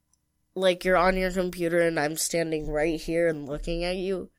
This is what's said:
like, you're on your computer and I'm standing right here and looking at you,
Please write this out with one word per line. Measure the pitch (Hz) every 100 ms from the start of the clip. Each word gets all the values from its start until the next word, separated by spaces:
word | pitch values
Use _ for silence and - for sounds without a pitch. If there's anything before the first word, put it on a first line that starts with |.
| _ _ _ _ _ -
like, | 185 180 185
you're | 185
on | 180 190
your | 185
computer | 180 180 175 170 170
and | 170 165
I'm | 147 160
standing | - 170 165 160 151
right | 151 165 160
here | - 165 170
and | 156 143
looking | 147 - 170
at | 175 185
you, | 185 190 196